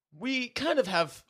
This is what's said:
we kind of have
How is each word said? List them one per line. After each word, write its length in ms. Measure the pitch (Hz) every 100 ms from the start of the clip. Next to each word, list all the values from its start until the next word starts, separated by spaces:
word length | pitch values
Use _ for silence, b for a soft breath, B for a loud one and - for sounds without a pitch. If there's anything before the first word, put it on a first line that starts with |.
| _ 151
we 320 | 240 262 240
kind 300 | - 294 302
of 80 | 190
have 360 | 175 160 -